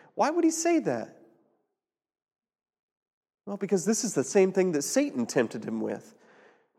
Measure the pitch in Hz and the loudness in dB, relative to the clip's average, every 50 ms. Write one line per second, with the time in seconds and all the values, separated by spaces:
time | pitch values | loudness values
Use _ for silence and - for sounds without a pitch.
0 | - _ _ - 208 277 320 349 320 320 320 - - 339 339 311 214 165 123 113 | -20 _ _ -2 0 0 2 2 2 2 0 0 0 0 0 2 0 0 -2 -4
1 | - - - - - - _ _ _ _ _ _ _ _ _ _ _ _ _ _ | -6 -10 -14 -20 -20 -20 _ _ _ _ _ _ _ _ _ _ _ _ _ _
2 | _ _ _ _ _ _ _ _ _ _ _ _ _ _ _ _ _ _ _ _ | _ _ _ _ _ _ _ _ _ _ _ _ _ _ _ _ _ _ _ _
3 | _ _ _ _ _ _ _ _ _ 202 202 196 208 180 208 185 151 190 226 - | _ _ _ _ _ _ _ _ _ -12 -8 -8 -2 0 0 2 2 0 0 0
4 | - 202 - 143 127 - - 202 190 190 185 190 185 185 160 143 139 - - 269 | -2 -2 -2 -2 -2 2 4 4 4 4 4 2 0 2 0 -2 -2 0 0 0
5 | 294 285 - 123 117 - - 143 117 107 - 117 104 107 110 110 110 104 104 - | 0 0 -2 -4 -4 0 0 0 0 0 -2 -8 -8 -8 -6 -4 -4 -4 -6 -8
6 | - - - _ _ _ _ - - - _ _ _ _ _ | -10 -16 -20 _ _ _ _ -20 -20 -20 _ _ _ _ _